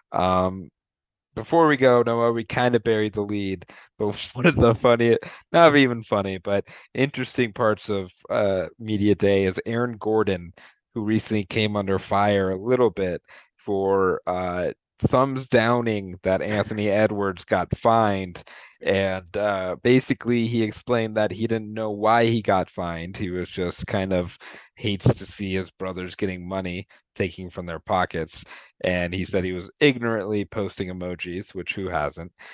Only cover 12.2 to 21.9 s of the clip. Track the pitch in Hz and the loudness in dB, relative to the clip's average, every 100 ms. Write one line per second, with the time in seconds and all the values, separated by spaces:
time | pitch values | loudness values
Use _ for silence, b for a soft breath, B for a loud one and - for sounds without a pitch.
12.2 | 104 101 95 95 113 127 117 98 92 85 | 2 2 0 -4 0 2 2 0 -4 -4
13.2 | b b b _ - 98 98 98 92 - | b b b _ -4 -2 2 2 2 0
14.2 | - 90 90 90 82 - _ _ - 127 | -4 -4 -4 -4 -4 -6 _ _ 2 2
15.2 | 135 131 131 123 113 120 117 104 95 90 | 2 -2 0 2 4 2 0 -2 -6 -6
16.2 | 92 95 90 104 98 107 104 101 110 104 | -2 0 0 -2 -2 -2 0 2 0 0
17.2 | 98 90 - 98 87 - 120 113 107 95 | -4 -6 -2 -2 -2 0 4 4 4 0
18.2 | 92 - B B B B 85 98 98 92 | -4 -12 B B B B -2 0 0 -4
19.2 | 87 104 104 95 92 87 123 131 - 131 | -6 -4 -2 -2 -4 0 4 4 2 -2
20.2 | 117 120 113 117 110 - - 120 113 107 | 0 0 0 0 -2 -4 -2 0 0 0
21.2 | 104 98 110 113 107 110 110 | -2 -2 -4 -4 -6 -6 -6